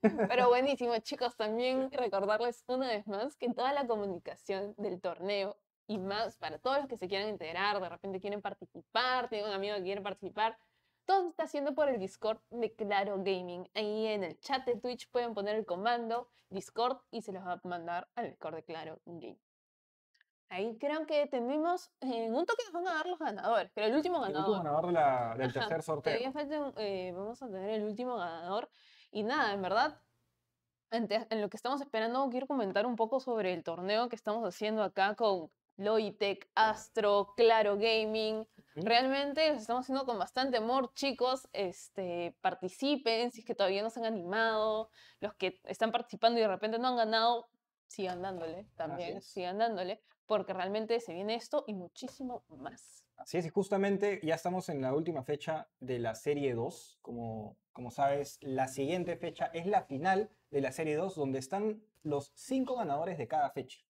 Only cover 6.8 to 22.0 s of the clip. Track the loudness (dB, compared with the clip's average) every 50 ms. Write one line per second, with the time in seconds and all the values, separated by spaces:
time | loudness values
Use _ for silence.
6.8 | 2 0 -6 -8 -4 -2 -2 -2 0 -2 -4 -6 -6 -6 -4 0 2 2 2 0
7.8 | -2 -4 -8 -8 -8 -8 -8 -6 -4 -4 -6 -4 -4 -6 -8 _ -14 -18 _ -20
8.8 | -20 _ _ 2 2 4 2 2 0 0 -2 -4 -2 -2 -2 -2 -2 -2 -2 -2
9.8 | -2 -2 -4 -4 -4 -6 -8 -6 -10 -10 -2 0 0 0 0 -4 _ _ _ _
10.8 | _ _ _ _ _ 4 4 4 4 2 -2 -4 -4 -2 -2 -2 -2 0 2 2
11.8 | 2 2 2 0 -2 -6 -8 -4 -2 -2 -2 -2 _ _ -6 -4 -4 -4 -4 -4
12.8 | -4 0 0 0 0 0 -2 -2 0 0 0 0 -2 -6 -8 -10 -10 -8 _ -4
13.8 | -4 -2 0 0 0 0 0 -2 -2 -4 -6 -10 _ -4 -4 -2 0 -2 -2 -2
14.8 | -2 -6 -6 -6 -10 _ _ 0 0 0 -2 -4 -2 0 0 -2 -2 -2 -4 -2
15.8 | 0 0 0 0 0 -2 -2 -4 -4 _ _ _ _ _ -10 -10 -10 -8 _ 0
16.8 | 2 2 2 -2 _ _ -10 -10 -8 -8 -10 -8 -6 -6 -6 -6 _ -6 -6 -6
17.8 | -4 -4 -6 -6 -6 _ _ -6 -6 -6 -6 _ -10 -8 -8 -8 -10 -8 -10 -8
18.8 | -8 -10 -12 -14 _ -16 -14 -12 -12 -14 -16 _ _ _ _ _ _ _ _ _
19.8 | _ _ _ _ _ _ _ _ _ _ _ _ _ _ -6 -4 -4 -4 -4 -2
20.8 | -2 0 0 0 -2 2 2 2 2 2 0 -2 0 0 0 0 2 2 0 0
21.8 | -4 -10 _ _